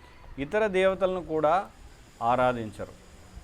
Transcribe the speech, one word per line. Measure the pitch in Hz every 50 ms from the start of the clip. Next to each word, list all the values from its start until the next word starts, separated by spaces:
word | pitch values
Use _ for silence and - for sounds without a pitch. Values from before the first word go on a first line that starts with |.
| - - - - - - - 131
ఇతర | 139 151 208 214 220
దేవతలను | 208 185 185 190 190 190 175 190 185 185 180 160
కూడా | 160 156 156 151 147 170 190 214 - - - - - - - - - - -
ఆరాధించరు. | 117 117 123 127 127 127 123 117 110 107 - - 92 - - - - - - - - - - -